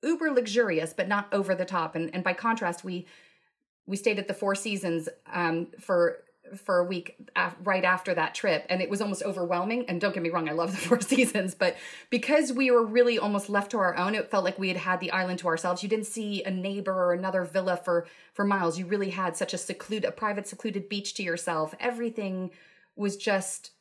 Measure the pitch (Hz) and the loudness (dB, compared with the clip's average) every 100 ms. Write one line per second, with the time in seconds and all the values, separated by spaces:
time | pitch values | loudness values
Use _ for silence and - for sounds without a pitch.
0 | 269 320 320 262 226 208 226 160 160 - | 0 2 4 2 2 2 4 2 0 -2
1 | 185 202 202 202 185 185 180 185 160 165 | 0 0 0 -2 2 0 0 -2 -2 -2
2 | 165 180 185 180 226 226 185 175 190 180 | -4 -2 -2 0 0 0 0 -4 -6 -8
3 | 175 - - _ _ _ _ _ - 196 | -8 -18 -20 _ _ _ _ _ -8 0
4 | - 202 196 190 196 196 220 202 175 165 | 0 0 -2 -2 0 0 -2 -2 -2 -2
5 | 160 - - 180 170 165 170 - - 180 | -4 -12 -8 -2 0 0 -4 -10 0 4
6 | 170 165 - _ - 202 - 185 180 185 | 4 2 -14 _ -20 -16 0 2 2 -2
7 | 170 - - - 180 170 180 190 180 180 | -6 -16 -8 -2 -2 -2 -2 2 4 2
8 | 185 170 160 - 208 156 - 185 185 196 | 2 0 0 0 0 0 0 -2 0 -2
9 | 208 196 208 190 175 175 190 240 240 175 | -2 -2 -2 -2 0 0 0 -2 -2 0
10 | 202 185 165 170 160 156 165 185 175 233 | 0 0 0 0 0 0 0 -2 2 2
11 | - 269 254 214 190 - 185 - - - | 4 4 4 2 -2 2 0 0 -10 -16
12 | - 247 - 302 269 247 269 240 226 226 | -2 -2 4 4 4 2 4 6 6 4
13 | 247 233 208 202 202 202 202 226 185 165 | 4 4 2 0 0 0 0 0 2 2
14 | 180 214 - 202 180 180 190 180 175 180 | 0 0 0 2 0 0 -2 -2 0 -2
15 | 180 185 185 185 175 165 180 180 208 220 | 0 -2 -2 -2 0 0 0 -2 0 -2
16 | 208 - 208 202 - 190 185 196 190 185 | -2 -6 -4 -4 -2 -4 -2 -4 -2 2
17 | 180 175 190 185 175 190 185 180 - 175 | 2 2 2 0 0 0 0 -2 2 0
18 | 170 - - - 202 196 170 165 180 202 | 0 -14 -20 -2 0 2 2 0 -2 -2
19 | 196 180 185 165 185 175 - 190 - 214 | -2 -2 -2 -2 -4 -4 -6 -10 -4 -2
20 | - - 214 208 196 - 226 196 196 202 | -2 -2 -2 -2 -6 -6 -4 -4 -4 -6
21 | 202 - 190 170 175 160 156 - 247 233 | -6 -6 -4 -2 -2 0 -2 -2 -4 -2
22 | 233 226 202 185 185 - - _ _ - | -4 -4 -4 -4 -6 -10 -20 _ _ -4
23 | 202 196 - 196 190 - - _ | -4 -2 0 0 0 -8 -12 _